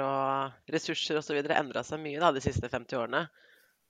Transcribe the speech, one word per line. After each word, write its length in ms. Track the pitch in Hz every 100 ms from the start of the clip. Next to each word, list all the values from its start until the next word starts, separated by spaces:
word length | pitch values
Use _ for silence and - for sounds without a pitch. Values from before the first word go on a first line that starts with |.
og 640 | 135 135 135 135 135 - -
ressurser 460 | 156 - 160 - 156
og 60 | 151
så 80 |
videre 220 | 147 147 160
endret 300 | 139 120 123
seg 100 | 156
mye 220 | 156 147
da, 80 | 175
de 140 | 135
siste 240 | 143 123 123
femti 240 | 123 120 131
årene. 240 | 113 139 165 _ - - _ _ _